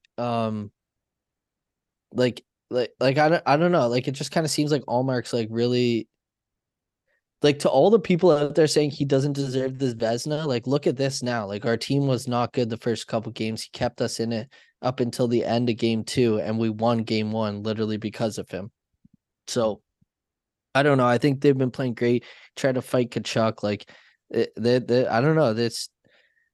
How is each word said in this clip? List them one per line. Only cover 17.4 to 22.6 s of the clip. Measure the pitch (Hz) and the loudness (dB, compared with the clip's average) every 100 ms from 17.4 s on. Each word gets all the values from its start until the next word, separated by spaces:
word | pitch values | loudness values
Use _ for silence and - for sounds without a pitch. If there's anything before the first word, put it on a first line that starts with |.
| 107 101 | -4 -4
literally | 107 110 110 107 | -6 -4 -4 -4
because | 107 - 113 104 | -6 -4 -4 -4
of | - | -10
him. | 90 101 - _ _ _ _ _ _ - | -10 -12 -16 _ _ _ _ _ _ -6
So, | 127 110 101 _ _ _ _ _ _ _ _ _ 135 | -2 0 -2 _ _ _ _ _ _ _ _ _ 2
I | |
don't | 147 135 | 4 4
know. | 123 | 4
I | 120 | 4
think | 147 139 | 2 2
they've | 143 131 | 4 4
been | 131 | 2
playing | - 131 113 | -2 -4 0
great. | 120 123 - - - | 2 2 -2 -16 -20
Try | - | -4